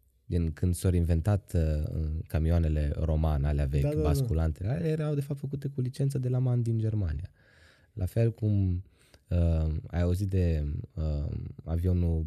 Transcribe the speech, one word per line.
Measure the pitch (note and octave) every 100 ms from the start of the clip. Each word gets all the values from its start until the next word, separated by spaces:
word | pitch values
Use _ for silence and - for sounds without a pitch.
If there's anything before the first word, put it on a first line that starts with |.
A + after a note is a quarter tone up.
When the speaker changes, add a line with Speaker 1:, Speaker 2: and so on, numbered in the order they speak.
| _ _ -
Speaker 1:
Din | F2+ E2
când | D2 F#2
s-au | E2+ F#2
inventat, | F2 E2+ E2 G#2 G2+ -
uh, | E2+ D#2 D2+ D2+ D#2+ D#2 D#2 -
camioanele | D#2 D#2+ E2+ D#2+ D2+ D2 E2
Roman, | D#2+ D#2 D#2 D2
alea | C#2+ C#2+ C#2
vechi, | C#2+
Speaker 2:
Da, | C#3+
da, |
da. | D3+
Speaker 1:
basculantele, | D3+ C#3+ A#2+ D#2+ D#2+ C#2+ F#2+
alea | D#3 E3
erau | D#3+ D3+
de | C#3+
fapt | C#3+ C#3+
făcute | C#3+ C#3+ C#3
cu | C#3
licență | B2+ - C#3 C3+
de | B2
la | B2+
Man | B2+ B2
din | A#2 A2+
Germania. | A2 G#2+ F2+ D2 F#2 _ _ _ - _ _
La | - F#2
fel | A2 A#2
cum, | - A2 G2+ F#2+ F2+ - _ _ - _
uh, | F2 E2+ D#2+ D#2+ D2+ -
ai | E2
auzit | F2 F2+ G2
de, | F#2+ F2 D#2 D2 - -
uh, | - D#2 D2 C#2+ - - -
avionul | - E2+ F2+ F2+ E2+ E2